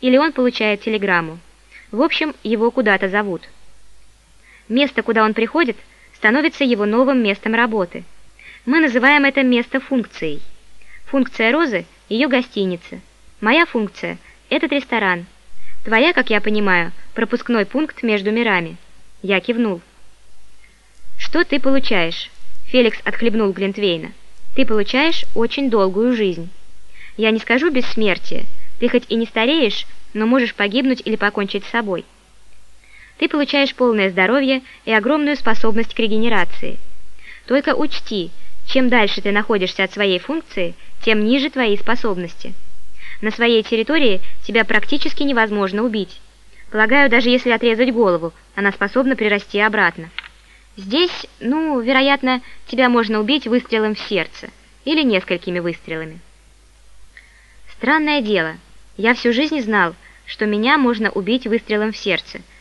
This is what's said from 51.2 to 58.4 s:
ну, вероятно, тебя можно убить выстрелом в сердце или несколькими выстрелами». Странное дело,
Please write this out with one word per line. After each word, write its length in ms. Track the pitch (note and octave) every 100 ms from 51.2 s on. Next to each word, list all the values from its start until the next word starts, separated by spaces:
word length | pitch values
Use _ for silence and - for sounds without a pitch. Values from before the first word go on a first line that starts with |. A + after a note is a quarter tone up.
| - -
ну, 400 | A3+ D4+ D#4+ C4
вероятно, 600 | A3+ C4 C#4 C#4 B3+ B3+ - - -
тебя 220 | B3 B3+
можно 320 | A#3+ G#3+ G#3+
убить 260 | G#3+ C#4+ A3+
выстрелом 480 | B3 - A3 G#3+
в 60 | G#3
сердце 480 | - F#3+ D#3+ - - - - - C4+
или 160 | D#4
несколькими 560 | C4 F#3 - F3+ F#3 F3
выстрелами». 600 | E3+ D#3+ - D#3+ D#3+ E3+ - - _ _ _ _ - - - - - - - - - -
Странное 380 | A#3+ D#4 D4+ D4
дело, 380 | G#3+ F#3+